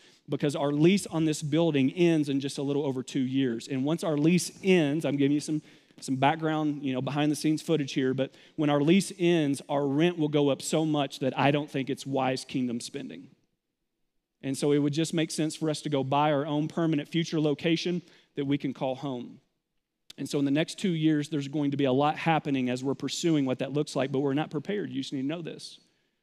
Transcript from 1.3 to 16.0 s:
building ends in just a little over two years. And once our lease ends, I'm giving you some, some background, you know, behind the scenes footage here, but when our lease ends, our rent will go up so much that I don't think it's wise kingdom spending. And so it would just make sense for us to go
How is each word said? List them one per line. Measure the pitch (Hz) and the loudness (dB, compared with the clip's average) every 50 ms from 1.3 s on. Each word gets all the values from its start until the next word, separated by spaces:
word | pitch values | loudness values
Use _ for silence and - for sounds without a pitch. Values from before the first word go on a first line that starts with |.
| 151 - | 0 -2
building | 156 143 147 160 170 165 147 139 131 139 | -2 0 2 2 4 4 4 4 2 2
ends | - 185 175 170 165 151 143 143 | 2 2 4 4 4 2 2 0
in | 135 139 | -2 -2
just | 131 135 - | -2 -4 -6
a | - | -4
little | 139 139 143 139 - | -4 -2 -2 0 -2
over | 139 127 131 | -2 -4 -4
two | 123 - - 143 | -6 -4 -2 -2
years. | 127 127 131 135 135 123 117 117 - - | -2 0 0 0 0 0 -2 -4 -6 -6
And | 139 131 131 | -4 -2 0
once | 147 165 - 208 | -2 -2 -2 -2
our | 170 151 | -2 0
lease | 147 147 165 185 165 - - - - | 2 4 4 4 4 2 -2 -8 -2
ends, | - 190 185 175 151 139 147 165 151 | 2 4 4 4 4 2 0 0 0
I'm | 135 143 | 0 2
giving | 139 139 139 | 2 2 2
you | 147 147 | 2 0
some, | - - 156 151 - - - - _ _ _ - | -2 -2 -4 -4 -6 -10 -18 -20 _ _ _ -12
some | - - 131 | -6 -6 0
background, | 131 135 143 160 165 160 156 156 156 156 151 143 139 | 2 2 2 2 2 0 -2 0 0 -2 -2 -2 -4
you | 143 131 131 | -4 -4 -2
know, | 127 | -2
behind | 131 131 143 147 151 151 | -4 -2 0 0 0 0
the | 147 | 0
scenes | 139 - 156 156 151 | 0 0 0 -2 -2
footage | - - 160 151 139 123 | 0 0 0 0 0 -2
here, | - 147 131 131 131 | -2 0 0 0 0
but | 135 139 - - - - - _ | 0 -2 -4 -6 -14 -20 -10 _
when | - 156 147 | 0 2 2
our | 143 143 | 4 4
lease | 143 156 180 196 185 - 202 - | 4 6 4 4 4 0 -2 0
ends, | 175 175 175 165 151 139 139 - - - | 2 2 4 4 2 0 0 -2 -4 -4
our | 147 143 143 | -2 0 0
rent | 139 135 147 170 175 175 170 | 0 2 2 2 2 2 0
will | 147 147 | 0 0
go | 147 147 143 139 | 2 2 4 2
up | 135 - | 2 0
so | - - 175 160 160 | -2 -2 0 0 2
much | 156 151 147 139 139 - - | 2 0 0 -2 -2 -4 -4
that | 143 127 127 143 | -4 -2 0 2
I | 135 143 | 2 4
don't | 143 147 147 147 | 2 2 0 -2
think | - 139 127 131 | -4 -4 -4 -4
it's | 135 - - | -6 -6 -6
wise | 135 135 135 131 131 131 131 - | -4 -2 0 0 0 -2 -4 -6
kingdom | - - 135 127 123 117 120 | -6 -4 -4 -2 -2 -4 -6
spending. | - - - - - - 78 90 - - _ _ _ _ _ _ _ _ _ _ _ _ _ _ _ _ _ _ _ _ _ _ | -8 -10 -10 -12 -12 -12 -14 -16 -18 -20 _ _ _ _ _ _ _ _ _ _ _ _ _ _ _ _ _ _ _ _ _ _
And | - 135 135 - | -8 -6 -4 0
so | 151 147 | 2 2
it | 143 147 | 4 4
would | 143 147 | 2 2
just | 139 156 160 - - | 0 0 -2 0 0
make | 160 156 156 | -2 -2 -2
sense | - - 151 156 - | -2 -2 -4 -4 -4
for | - 165 156 | -2 -2 -2
us | 151 - | -2 -2
to | - 156 | -4 -2
go | 143 135 | -2 -2